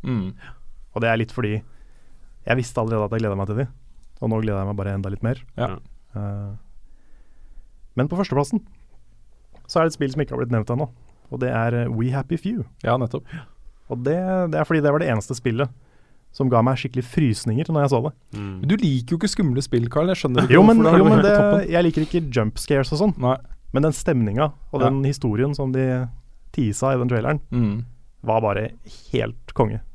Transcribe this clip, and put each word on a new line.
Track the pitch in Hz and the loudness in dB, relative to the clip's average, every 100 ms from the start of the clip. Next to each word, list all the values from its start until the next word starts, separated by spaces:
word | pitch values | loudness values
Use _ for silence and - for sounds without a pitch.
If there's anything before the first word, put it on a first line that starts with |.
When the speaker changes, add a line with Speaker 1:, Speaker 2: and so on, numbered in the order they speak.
Speaker 1:
Mm. | 127 123 95 - - - - - - | -2 -4 -4 -10 -18 -16 -16 -16 -12
Speaker 2:
Og | - | -4
det | 117 | 0
er | 113 | 0
litt | 117 | -2
fordi | - 107 104 - - - - - - - - - | -2 -2 -4 -6 -20 -20 -20 -20 -20 -20 -16 -2
jeg | 123 | -2
visste | 117 - | -2 -4
allerede | 110 113 | -2 -2
at | 104 113 | -2 -2
jeg | |
gleder | 110 98 | -2 -2
meg | 98 | -4
til | 107 | -4
de, | 139 - - - - - | -6 -8 -20 -20 -20 -8
og | 113 | -4
nå | 110 | -2
gleder | 110 101 | -2 -4
jeg | 98 | -4
meg | 101 | -4
bare | 98 | -4
enda | 98 95 | -4 -6
litt | 101 | -4
mer. | 113 117 - - | -4 -4 -8 -6
Speaker 1:
Ja. | 120 | -6
Speaker 3:
Ja. | - - - - | -6 -14 -20 -16
Speaker 2:
Eh, | 101 101 101 101 104 - - - - - - - - - - - - - - | -10 -8 -8 -10 -12 -16 -20 -20 -20 -20 -20 -20 -20 -18 -18 -20 -20 -10 -4
men | 143 | -2
på | 180 | -2
førsteplassen | 202 131 143 220 - - - - - - - - - - - | -2 0 0 -2 -6 -20 -20 -20 -20 -20 -20 -20 -20 -20 -4
så | 175 | 0
er | 165 | 0
det | |
et | - | 0
spill | 139 | -4
som | 131 | -2
ikke | 139 123 | -4 -4
har | |
blitt | 123 | 0
nevnt | 120 107 | 0 0
ennå, | 120 143 - - - - | -4 -4 -10 -20 -20 -14
og | 123 | -6
det | 127 | -2
er, | 117 117 | 0 0
eh, | 120 120 | 0 -2
We | 113 123 | -2 -2
Happy | 135 131 165 | -2 -2 -4
Few. | 190 226 - - | -4 -6 -8 -6
Speaker 1:
Ja, | - 123 | -2 0
nettopp. | 131 - - 165 131 - - - - | 0 -6 -10 -16 -16 -20 -20 -20 -10
Speaker 2:
Og | 123 | -6
det, | 127 165 185 185 175 | -2 -2 0 -2 -2
det | 156 | -2
er | 156 | 0
fordi | 160 | 2
det | 147 | 4
var | 147 | 2
det | 165 | 2
eneste | 113 - | -2 -2
spillet | 127 127 113 139 - - _ - - _ | -4 -2 -2 -2 -4 -20 _ -20 -20 _
som | - 131 | -2 2
ga | 120 | 4
meg | 117 131 | 4 0
skikkelig | 127 127 120 | -4 -6 -2
frysninger | - 147 107 - 113 165 | 2 2 2 0 -2 0
når | 160 | 2
jeg | 143 | 4
så | 127 | 2
det. | 143 - _ | 0 -8 _
Speaker 3:
Mm. | 104 101 95 | -10 -10 -6
Speaker 1:
Men | 135 | 0
du | 208 | 2
liker | 202 131 120 | 2 0 0
jo | 165 | -2
ikke | 202 | -2
skumle | - 175 123 | 0 0 0
spill, | 135 123 117 | 0 0 0
Carl. | 151 175 | 0 0
Jeg | 185 | 0
skjønner | 143 123 | 0 2
ikke | 127 123 | 6 8
Speaker 2:
Jo, | 202 | 10
men, | 226 | 8
Speaker 1:
hvorfor | |
det | 160 | 8
har | 175 | 8
Speaker 2:
jo, | 202 | 8
men | |
Speaker 1:
blitt | 214 202 | 6 6
Speaker 2:
det, | 208 | 6
Speaker 1:
toppen. | 208 202 - | 6 4 2
Speaker 2:
jeg | 170 175 | 2 2
liker | 156 156 | 2 0
ikke | 175 156 | -2 0
jump | 123 110 - | 0 0 -2
scares | - 139 131 | 0 0 0
og | 151 | 0
sånn. | 208 - | 0 2
Speaker 1:
Nei. | 123 127 - - - | 0 -2 -4 -14 -4
Speaker 2:
Men | 131 156 | 0 0
den | |
stemninga | 139 - 139 107 107 147 - - | 0 0 0 0 0 -2 -4 -8
og | 139 | 0
Speaker 1:
Ja. | 127 | 2
Speaker 2:
den | 135 | 2
historien | 139 139 127 107 135 | 0 0 -2 0 0
som | 143 139 | 0 -2
de | 131 131 127 123 120 - - - | 0 0 0 -4 -10 -18 -20 -10
teasa | - 120 101 135 | -2 -2 0 0
i | 131 | 0
den | 123 | 0
traileren, | 123 120 151 - | 0 0 -2 -2
Speaker 1:
Mm. | 120 113 104 120 - - - | 0 0 -2 -8 -16 -20 -14
Speaker 2:
var | 117 110 | 0 2
bare | 110 101 113 - - - - | 2 0 -4 -8 -18 -20 -4
helt | 123 110 117 - | -2 -2 -6 -14
konge. | - 110 107 - | 0 0 0 -10